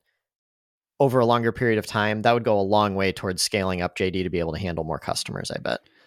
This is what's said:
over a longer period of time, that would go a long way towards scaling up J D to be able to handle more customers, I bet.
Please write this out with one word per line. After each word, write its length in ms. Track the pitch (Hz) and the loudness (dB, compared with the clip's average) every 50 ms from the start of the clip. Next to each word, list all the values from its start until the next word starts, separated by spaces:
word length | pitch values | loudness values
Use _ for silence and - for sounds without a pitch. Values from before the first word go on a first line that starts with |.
| _ _ _ _ _ _ _ _ _ _ _ _ _ _ _ _ _ _ _ - | _ _ _ _ _ _ _ _ _ _ _ _ _ _ _ _ _ _ _ 0
over 180 | 139 135 120 131 | 2 2 4 4
a 80 | 120 | 4
longer 260 | 113 120 120 117 117 110 | 4 4 4 2 0 0
period 260 | - 127 117 113 107 | 0 2 2 2 2
of 80 | 104 | 0
time, 360 | - - 110 104 107 107 107 107 | -2 0 0 0 0 0 0 2
that 100 | 117 117 | 2 2
would 120 | 120 113 | 2 2
go 140 | 120 107 101 | 2 2 2
a 40 | 98 | 2
long 320 | 98 104 107 104 104 95 | 2 2 2 2 2 2
way 180 | 98 98 95 90 | 0 0 0 -2
towards 300 | - - 98 92 90 - | -2 -4 -4 -4 -2 -2
scaling 400 | - - 104 95 95 92 90 87 | -2 0 0 0 0 0 -2 -2
up 140 | 90 - | -2 -2
J 140 | - 101 92 | -2 -2 0
D 120 | 90 95 90 | 0 -2 -2
to 80 | 90 | -2
be 80 | 85 87 | -2 -2
able 140 | 82 82 78 | -2 -2 -4
to 60 | 80 | -4
handle 240 | 101 90 82 82 80 | -4 -4 -4 -4 -4
more 140 | 78 80 - | -4 -6 -6
customers, 520 | - - - - - - - 50 50 - | -6 -6 -6 -6 -6 -6 -8 -10 -8 -8
I 80 | 50 50 | -8 -6
bet. 220 | - - 62 - - _ _ _ _ | -4 -4 -4 -6 -8 _ _ _ _